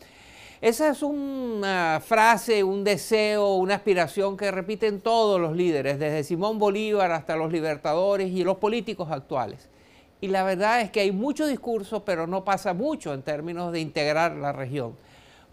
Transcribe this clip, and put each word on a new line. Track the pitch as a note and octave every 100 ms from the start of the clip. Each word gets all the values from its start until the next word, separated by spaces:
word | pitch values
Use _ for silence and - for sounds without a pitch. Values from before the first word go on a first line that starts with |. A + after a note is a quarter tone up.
| - - - - - -
Esa | A3+ A#3+ D4+
es | C#4
una | D4 D4 C#4 C4+ B3 A3 G3 F#3+ E3 D#3
frase, | - A3+ A3 A3 - G#3+
un | F#3+ G3
deseo, | G3+ F#3+ - A3 G#3+ G#3 G3+ F#3+
una | F#3
aspiración | G3 G#3 F3+ E3 - G3 G3
que | G3+
repiten | F#3+ F3+ G#3+ G#3+ G3+
todos | A3+ A#3 G#3+ F#3+
los | E3
líderes, | E3 F3+ D3+ C3+ C#3
desde | D3+ D#3
Simón | C#3+ E3+ G3+ A3
Bolívar | G#3 G3 G#3+ G#3 F#3
hasta | E3 C#3 D#3+
los | D#3+
libertadores | E3 D#3 D3 D#3+ D#3 G3 G3+ F#3+
y | F#3
los | F3 F#3+
políticos | G#3+ A#3 A3+ G#3+ D#3+
actuales. | D3 - C#3+ A2 - - _ - - _ _
Y | G3
la | F#3+
verdad | F#3+ F#3 G#3 A#3+
es | G3+
que | G#3+
hay | G3
mucho | F#3+ C4 D4 D4+
discurso, | C4 - A3+ G3 G#3+
pero | G3+ F3 E3
no | F#3+
pasa | F#3+ F#3+ G3+
mucho | F3 C#4 D4+ E3+
en | C#3
términos | C3 D3+ D#3+ F3 F3
de | E3+
integrar | D#3 D#3 D3 D3+ E3+ D3+
la | C#3+
región. | C#3 C3 C#3 A#2+ A#2 - - - - -